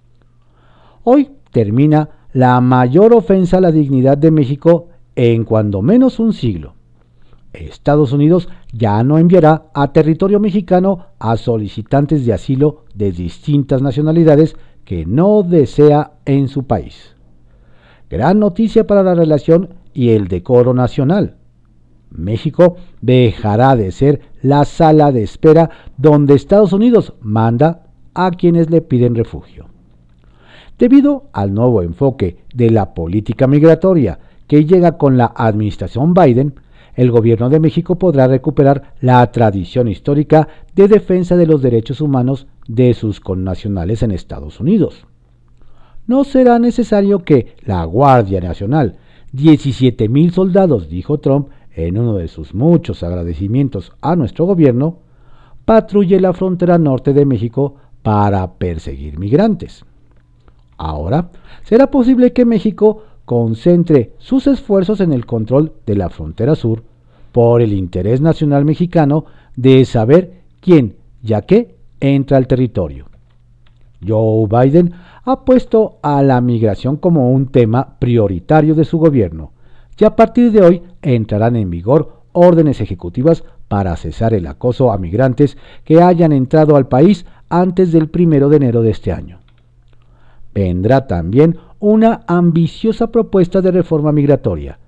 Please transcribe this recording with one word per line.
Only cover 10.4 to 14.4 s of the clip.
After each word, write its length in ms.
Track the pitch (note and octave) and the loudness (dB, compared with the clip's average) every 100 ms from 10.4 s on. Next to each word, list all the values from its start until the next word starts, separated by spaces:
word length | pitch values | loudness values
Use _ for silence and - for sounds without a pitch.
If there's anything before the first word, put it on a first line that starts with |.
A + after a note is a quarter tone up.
| G#3+ G3 - F3+ F#3+ F3 - - | -2 -4 -2 0 0 -4 -8 -10
a 180 | G#2+ A#2 | -4 -4
solicitantes 880 | - A2+ G#2 - G#2+ C#3 D3 D3+ A#2+ | -2 -4 -6 -10 -4 -2 0 -2 -2
de 80 | |
asilo 500 | G2 - C3+ D3 - - | -4 -4 -2 -2 -4 -14
de 180 | G2 G2+ | -6 -6
distintas 680 | F2 F2 - - C#3+ C3 C3+ | -6 -10 -10 -4 -4 -2 -2
nacionalidades 760 | C#3+ C#3+ D#3 E3 D#3+ C#3+ | -2 -4 -2 2 4 4